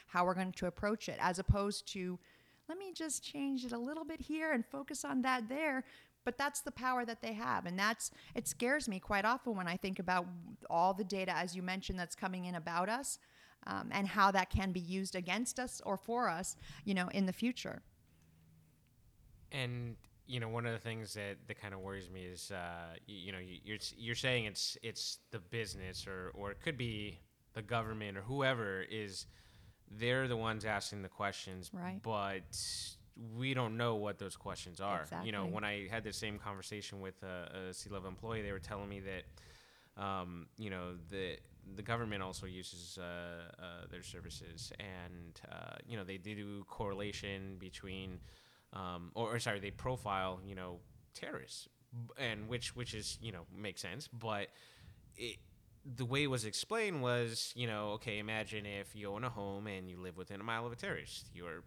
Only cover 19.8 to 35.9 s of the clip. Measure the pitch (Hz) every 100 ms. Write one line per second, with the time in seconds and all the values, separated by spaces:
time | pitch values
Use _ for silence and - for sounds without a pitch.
19.8 | 120 117 - - - 123 113 117 117 117
20.8 | 117 113 107 110 101 98 - 107 104 98
21.8 | 95 98 90 92 90 90 - 95 87 85
22.8 | 85 82 - 101 90 95 92 87 - 107
23.8 | - - 117 117 131 123 107 - - -
24.8 | 117 - - - - 110 87 117 104 98
25.8 | 92 90 98 95 90 - 101 101 170 135
26.8 | 120 107 104 87 - _ _ 110 104 117
27.8 | 110 110 104 98 104 139 135 127 104 95
28.8 | - 110 104 92 - - - - - -
29.8 | - 101 120 127 131 117 113 110 107 101
30.8 | - 104 95 - 101 - - 92 90 180
31.8 | 175 95 113 107 98 95 - - - -
32.8 | - - - - 113 113 131 131 117 113
33.8 | 120 110 104 95 98 - 98 90 92 82
34.8 | 98 92 76 82 107 104 95 104 104 101
35.8 | 95